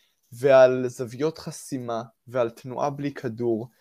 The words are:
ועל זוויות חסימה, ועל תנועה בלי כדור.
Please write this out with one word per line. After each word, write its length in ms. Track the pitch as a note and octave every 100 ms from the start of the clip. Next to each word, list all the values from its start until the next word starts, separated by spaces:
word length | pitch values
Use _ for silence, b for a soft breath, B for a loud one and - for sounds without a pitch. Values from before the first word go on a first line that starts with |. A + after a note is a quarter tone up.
| _ _ _
ועל 560 | A#2+ C#3 C3 B2+ B2+ B2
זוויות 500 | B2 A#2+ B2 D#3 D#3
חסימה, 640 | E3+ - - C3 A#2+ A2+ B2 _ -
ועל 240 | B2+ A#2
תנועה 400 | - C3 B2 C#3+
בלי 240 | C#3 C#3+
כדור. 540 | C#3 B2+ A2 A#2+ A2 B2+ b